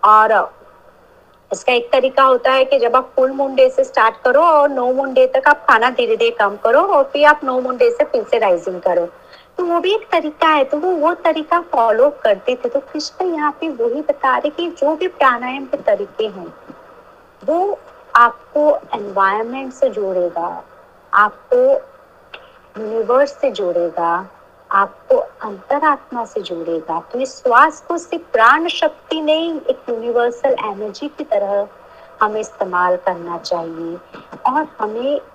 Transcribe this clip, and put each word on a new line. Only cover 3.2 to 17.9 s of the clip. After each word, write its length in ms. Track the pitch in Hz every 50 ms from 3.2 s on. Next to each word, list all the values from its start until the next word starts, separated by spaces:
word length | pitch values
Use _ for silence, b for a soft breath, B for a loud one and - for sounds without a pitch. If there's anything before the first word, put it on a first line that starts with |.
| 262 262
मून 240 | 269 269 277 269 269
डे 160 | 254 262 254
से 140 | 254 - 269
स्टार्ट 300 | 262 - 277 220 226 226 - -
करो 160 | 254 254 285
और 280 | 330 339 320 294 285 294
नो 240 | 277 254 247 247
मून 220 | 254 262 277 269 262
डे 120 | 262 254
तक 160 | 254 - 262 269
आप 200 | 294 294 294 - -
खाना 200 | 254 220 233 254
धीरे-धीरे 400 | 247 247 240 214 220 208 233 233
कम 260 | 233 - 214 202 208
करो 240 | 202 - 226 240 294
और 240 | 359 392 381 294 269
फिर 220 | 269 - 285 294
आप 140 | 294 302 294 302
नो 160 | 262 254 254
मून 160 | 254 254 254
डे 140 | 240 247 233
से 140 | 240 - 294
फिर 220 | - - 247 208 -
से 80 | - 233
राइजिंग 420 | 220 196 180 170 165 196 185 180
करो। 280 | - 190 175 175 170 175 - B B B B B B B _ -
तो 60 | 359
वो 160 | 339 349 339
भी 140 | 294 370 415
एक 140 | 440 - -
तरीका 360 | - 330 294 302 302 - 330 320
है, 160 | 311 294 269
तो 140 | 262 - 302
वो, 120 | 311 370
वो 240 | 370 320 285 320 349
तरीका 460 | 339 - 330 311 320 302 - 339 349
फॉलो 500 | 339 - - 254 233 226 208 226 254 294
करते 480 | 285 - - 226 202 190 - - 254 247 -
थे। 40 | 240
तो 120 | - 285
कृष्ण 540 | 277 - - 302 294 - - - 370 359 330
यहाँ 180 | 311 294 294
पे 160 | 285 - 320 330
वही 340 | 277 226 226 233 233 294
बता 360 | 302 - 277 - - 262 254 247
रहे 120 | - 302
कि 200 | - - 339 339
जो 260 | 339 - 277 285 320
भी 120 | 311 359 370
प्राणायाम 560 | - - 285 262 247 233 247 254 254 277 269
के 120 | - -
तरीके 500 | 285 - - 208 196 202 - - - 220
हैं, 280 | 214 190 190 170 165 - - - - - - - - - - - - - _ _ _ _ _ -
वो 340 | 196 311 349 370 403 403 - - -